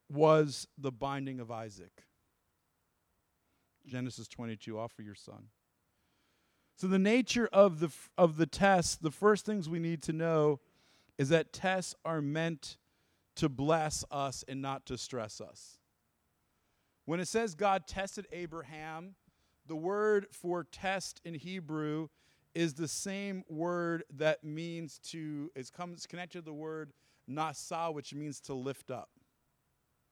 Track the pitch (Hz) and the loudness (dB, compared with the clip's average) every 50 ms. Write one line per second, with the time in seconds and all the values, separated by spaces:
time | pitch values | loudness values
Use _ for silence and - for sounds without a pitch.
0 | _ - 143 143 156 156 156 156 151 143 123 - - - _ 143 135 135 123 107 | _ -4 2 6 8 10 10 8 8 4 0 -6 -10 -12 _ -6 -4 -4 -4 -2
1 | 139 139 139 139 139 135 131 127 117 113 117 110 113 107 95 95 85 - _ - | -2 -2 -2 -2 -4 -6 -6 -8 -8 -8 -8 -8 -8 -10 -12 -14 -18 -20 _ -20
2 | - _ _ _ _ _ _ _ _ _ _ _ _ _ _ _ _ _ _ _ | -20 _ _ _ _ _ _ _ _ _ _ _ _ _ _ _ _ _ _ _
3 | _ _ _ _ _ _ _ _ _ _ _ _ _ _ _ _ _ 147 127 127 | _ _ _ _ _ _ _ _ _ _ _ _ _ _ _ _ _ -10 -6 -6
4 | 127 123 - - 113 - - - 120 113 110 104 - 113 110 107 113 117 - - | -6 -6 -8 -10 -14 -14 -12 -10 -8 -8 -8 -10 -10 -8 -8 -6 -8 -8 -10 -12
5 | 107 104 101 - - - 104 104 107 107 _ _ _ _ _ _ _ _ _ _ | -14 -14 -16 -16 -18 -20 -20 -20 -20 -20 _ _ _ _ _ _ _ _ _ _
6 | _ _ _ _ _ _ _ _ _ _ _ _ _ _ _ - 185 190 190 190 | _ _ _ _ _ _ _ _ _ _ _ _ _ _ _ -4 0 2 4 4
7 | 190 208 233 262 240 - - 240 226 - 170 196 202 196 165 151 170 151 - - | 6 6 6 4 4 2 2 2 2 6 8 8 8 8 6 2 -2 -2 -4 -6
8 | - - _ - 180 165 156 156 165 - - - 196 196 190 180 160 - - - | -18 -4 _ 6 6 6 6 4 0 0 2 4 6 8 8 6 4 2 -2 -2
9 | 165 156 - - 202 208 214 190 - 214 214 202 156 156 175 170 165 165 170 156 | -4 -4 0 4 4 4 4 4 2 -2 -4 -2 -2 -4 -4 -2 -2 -2 -2 -2
10 | - - 160 160 165 165 160 156 151 151 147 - _ _ _ _ _ _ _ _ | -2 -4 -2 0 2 2 4 6 6 6 4 2 _ _ _ _ _ _ _ _
11 | _ _ _ - 139 135 165 160 156 - - - - 185 190 185 175 - - - | _ _ _ 0 2 6 6 4 4 2 -4 -2 0 0 2 0 -2 -4 -8 -8
12 | - 160 165 156 147 139 147 160 165 170 160 - - - - - _ _ _ _ | -4 -2 -2 0 0 0 0 0 0 0 -2 -4 -8 -14 -16 -18 _ _ _ _
13 | _ _ _ _ _ _ - - 165 151 131 120 139 151 165 160 156 151 - - | _ _ _ _ _ _ -2 2 2 2 2 2 2 4 4 4 4 0 -2 -4
14 | - - 151 139 139 135 127 - - - 135 135 135 135 135 135 - - 127 120 | -6 -4 -2 -2 -2 -2 -4 -6 -8 -8 -6 -6 -4 -4 -6 -6 -6 -8 -8 -6
15 | - - 135 120 107 104 - - 104 - - - - - - _ _ _ _ _ | -6 -6 -6 -6 -6 -6 -8 -12 -14 -16 -16 -20 -20 -20 -20 _ _ _ _ _
16 | _ _ _ _ _ _ _ _ _ _ _ _ _ _ _ _ _ _ _ _ | _ _ _ _ _ _ _ _ _ _ _ _ _ _ _ _ _ _ _ _
17 | _ 143 165 180 180 - - 226 233 214 156 147 202 196 190 190 - - - 190 | _ -4 -2 -2 -2 0 0 0 -2 -2 -2 0 2 2 2 2 0 -4 -6 -6
18 | 190 196 - 214 185 - 170 175 175 160 160 165 139 123 156 156 156 160 160 160 | -6 -6 -8 -10 -12 -10 -10 -10 -8 -8 -8 -10 -10 -12 -12 -12 -12 -10 -10 -10
19 | 175 196 190 _ _ _ _ _ _ _ _ _ _ 139 160 156 160 185 202 208 | -12 -14 -18 _ _ _ _ _ _ _ _ _ _ -8 -6 -4 -2 0 0 2
20 | 214 214 214 202 196 - - - - 175 175 175 165 - - - 202 190 196 185 | 4 4 4 4 2 -2 -8 -8 -4 -2 -2 -2 -4 -8 -8 -6 -2 -2 -2 -2
21 | - - - - - 170 165 143 - 175 190 190 160 147 156 151 151 151 151 156 | -4 -6 -10 -12 -12 -10 -10 -10 -8 -8 -8 -8 -6 -4 -2 -2 0 0 -2 -2
22 | 160 147 _ _ _ _ _ _ _ _ - 165 170 160 131 156 170 143 - - | -4 -6 _ _ _ _ _ _ _ _ 0 0 2 2 0 -2 -4 -4 -4 -4
23 | - 202 190 196 202 202 190 185 - - 160 151 170 175 175 175 175 170 170 165 | -6 -4 -4 -4 -4 -4 -6 -6 -8 -8 -4 -2 -2 0 0 0 0 0 0 -2
24 | - - 143 135 156 156 151 - - 151 151 160 170 170 170 165 165 139 - - | -4 -8 -4 2 2 2 2 2 -2 -6 -6 -6 -6 -6 -6 -6 -8 -10 -12 -14
25 | - - - 165 156 151 151 143 143 165 - 135 127 - - 175 180 175 170 156 | -14 -12 -10 -8 -6 -6 -6 -6 -6 -8 -8 -10 -12 -10 -10 -12 -10 -10 -10 -12
26 | - - - 175 180 165 - 175 160 156 151 147 156 156 160 156 156 143 - _ | -14 -12 -10 -10 -10 -10 -12 -12 -12 -10 -10 -8 -6 -6 -6 -6 -8 -10 -14 _
27 | _ _ _ _ _ - 135 151 156 156 139 - - - 175 165 170 165 156 147 | _ _ _ _ _ -6 -2 -2 -2 -2 -2 -6 -8 -6 -4 -2 0 -2 -2 -4
28 | - - 139 143 151 151 135 - - - 139 127 127 139 131 - - - 127 113 | -6 -8 -8 -8 -8 -8 -8 -8 -8 -8 -6 -4 -4 -4 -4 -6 -8 -10 -10 -10
29 | 76 - _ _ _ _ _ _ _ _ _ _ _ _ _ _ _ _ _ _ | -10 -14 _ _ _ _ _ _ _ _ _ _ _ _ _ _ _ _ _ _
30 | _ _ | _ _